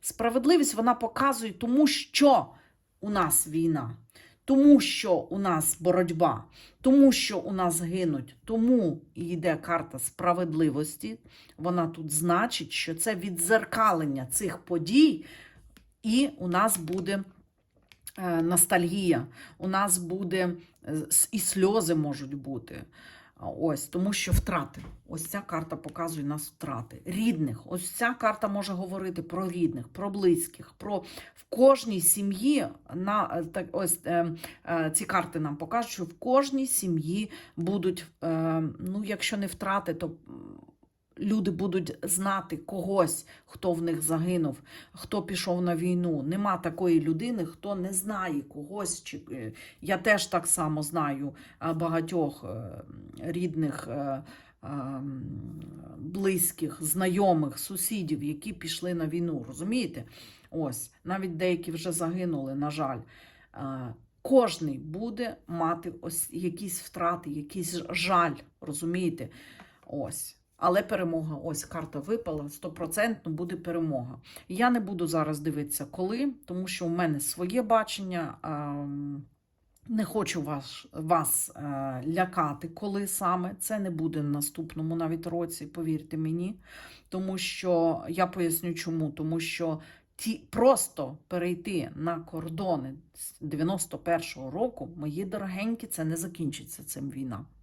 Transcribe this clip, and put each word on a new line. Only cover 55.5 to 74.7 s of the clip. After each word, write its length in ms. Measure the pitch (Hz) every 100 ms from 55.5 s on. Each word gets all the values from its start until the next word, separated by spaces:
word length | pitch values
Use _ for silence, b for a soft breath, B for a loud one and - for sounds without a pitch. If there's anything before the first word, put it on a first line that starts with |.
| - - - - 151
близьких, 840 | 147 185 196 185 - - 156 -
знайомих, 760 | 156 180 185 180 202 165 147 -
сусідів, 640 | - 190 - 220 165 147
які 280 | 143 151 208
пішли 420 | 202 165 - 180
на 120 | 175 156
війну, 380 | 170 170 147 117
розумієте? 560 | - 180 247 202 165 - B B B B
Ось, 400 | 165 147 123 - _
навіть 320 | - 190 190 165
деякі 360 | 185 175 175
вже 200 | 165 185
загинули, 640 | 160 165 180 180 156 135
на 160 | 135 147
жаль. 280 | 147 143 120 - B B B B
Е, 400 | - 135 135 123 113 - _
кожний 560 | - 262 226 - 156 131
буде 580 | 156 165 226 214 240 - -
мати 460 | 170 165 170 170 170
ось 280 | 165 165 -
якісь 480 | 170 180 170 196 180
втрати, 500 | - - 170 175 151
якийсь 460 | 151 147 190 160 175
ж-, 100 | -
жаль, 440 | - 170 185 170 139 - _
розумієте? 680 | - 147 165 180 175 165 123 B B B B B -
Ось. 500 | 143 117 - - - _ _
Але 240 | 170 185
перемога, 540 | - 202 175 165 156 147
ось 200 | 170 151
карта 340 | - 170 160 147
випала, 500 | 147 226 185 156 143
стопроцентно 840 | - 180 165 165 185 226 226 -
буде 240 | 156 175 180
перемога. 640 | 175 170 160 135 120 - B B B
Я 220 | 185 247